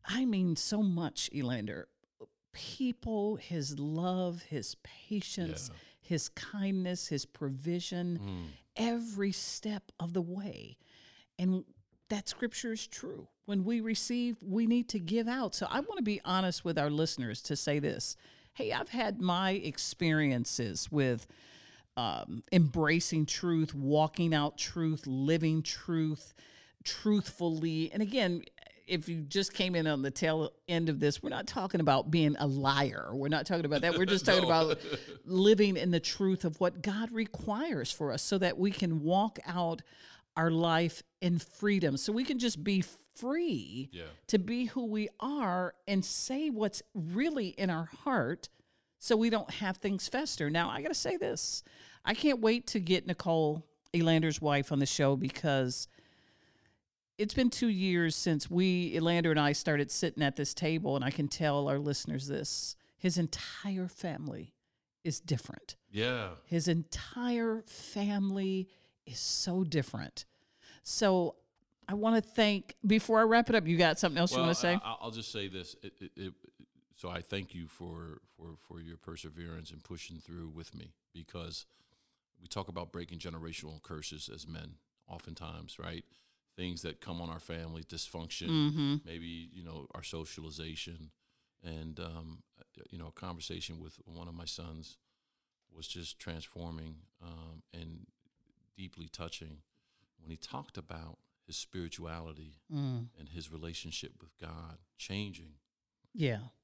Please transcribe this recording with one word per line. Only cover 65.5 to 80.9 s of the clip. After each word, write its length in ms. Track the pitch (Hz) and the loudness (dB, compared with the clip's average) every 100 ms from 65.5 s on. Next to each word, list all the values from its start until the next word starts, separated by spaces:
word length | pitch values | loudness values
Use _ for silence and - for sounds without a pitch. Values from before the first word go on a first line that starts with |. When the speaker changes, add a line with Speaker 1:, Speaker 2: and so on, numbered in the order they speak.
| - - - _ | -14 -16 -20 _
Speaker 2:
Yeah. 400 | 101 120 123 98 82 - | -2 0 0 -4 -8 -2
Speaker 1:
His 220 | 170 160 | 0 2
entire 960 | 165 160 - - 247 247 240 226 220 220 | 0 0 -8 -8 -6 -2 0 0 -2 -6
family 1000 | - - 208 202 202 196 196 190 190 190 _ _ _ - | -16 -10 -2 0 0 0 0 0 -2 -4 _ _ _ -14
is 120 | 120 | -8
so 440 | - - - 180 | -4 -2 0 0
different. 640 | 175 147 131 107 69 - - _ _ _ - - | 2 0 -2 -6 -8 -12 -16 _ _ _ -20 -16
So 520 | - - 208 185 170 - _ _ _ _ - | -6 2 6 6 4 -2 _ _ _ _ -6
I 60 | |
wanna 280 | 202 220 226 | 0 4 4
thank, 540 | 214 - 208 202 - - 208 | 4 4 4 4 -2 -2 4
before 340 | 214 - 220 | 4 6 6
I 40 | |
wrap 260 | 226 233 233 | 8 6 6
it 60 | 226 | 4
up, 100 | 160 | 4
you 100 | 170 | 6
got 200 | 170 160 | 6 6
something 180 | 180 151 | 2 4
else 120 | 180 | 4
you 60 | 127 | 4
Speaker 2:
Well, 80 | 165 | 4
Speaker 1:
wanna 100 | 170 | 4
say? 180 | 175 180 | 2 2
Speaker 2:
I, 120 | 110 113 | -2 -8
I'll 120 | 113 | -8
just 200 | 113 110 | -8 -6
say 160 | 110 98 | -6 -4
this. 280 | 92 90 - | -6 -10 -12
It, 100 | 104 _ | -16 _
it, 100 | 95 - | -14 -10
it, 160 | 95 - - _ - _ _ - | -10 -12 -20 _ -20 _ _ -14
so 120 | 90 | -10
I 120 | 90 | -10
thank 320 | 80 101 92 90 | -6 -6 -6 -10
you 120 | 80 | -12
for, 520 | - 87 82 82 78 _ _ | -12 -12 -10 -12 -14 _ _
for, 200 | 82 78 - | -18 -18 -18
for 140 | 85 | -16
your 160 | 82 82 | -14 -14
perseverance 720 | - 82 78 78 85 80 78 | -14 -14 -14 -12 -12 -12 -14
and 100 | 80 | -18
pushing 340 | - 87 - 80 | -16 -14 -14 -16
through 300 | - 85 82 | -14 -14 -12
with 260 | 78 82 78 | -14 -16 -16
me, 160 | 80 | -18